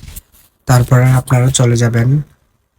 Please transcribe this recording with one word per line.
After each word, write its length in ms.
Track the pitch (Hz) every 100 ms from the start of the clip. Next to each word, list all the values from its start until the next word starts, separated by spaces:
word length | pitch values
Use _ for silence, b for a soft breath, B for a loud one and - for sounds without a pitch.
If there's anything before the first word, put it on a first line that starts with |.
| - - - _ _ _ -
তারপরে 400 | 123 120 127 127
আপনারা 360 | 131 - 123 127
চলে 260 | 135 123 117
যাবেন 460 | 117 117 123 147 - _ _ _ _